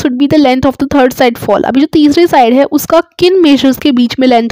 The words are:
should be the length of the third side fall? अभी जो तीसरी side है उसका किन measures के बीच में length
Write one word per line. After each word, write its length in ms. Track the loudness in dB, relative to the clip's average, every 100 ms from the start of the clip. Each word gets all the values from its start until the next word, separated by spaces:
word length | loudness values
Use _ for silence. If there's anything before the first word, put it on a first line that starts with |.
should 160 | -4 -2
be 100 | -2
the 120 | 0
length 280 | 0 0 -2
of 120 | -4
the 100 | -2 0
third 240 | 0 0
side 260 | -2 -2 -2
fall? 180 | -2
अभी 180 | -2 -2
जो 60 | 0
तीसरी 400 | 2 2 2 2
side 260 | 2 2
है 100 | 2
उसका 380 | 0 -4 0 -2
किन 400 | -2 -2 0 2
measures 360 | 2 2 0 0
के 140 | -2
बीच 280 | 0 -2 0
में 80 | 0
length 220 | 0 -2